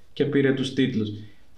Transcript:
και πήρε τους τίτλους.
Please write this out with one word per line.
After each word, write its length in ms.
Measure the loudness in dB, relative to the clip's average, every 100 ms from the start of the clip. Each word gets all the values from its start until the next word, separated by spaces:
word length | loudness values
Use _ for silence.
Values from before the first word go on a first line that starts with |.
| -8
και 120 | -2 2
πήρε 280 | 4 4
τους 200 | 2 0
τίτλους. 360 | 0 2 2 -2 -6 -12 -18 -20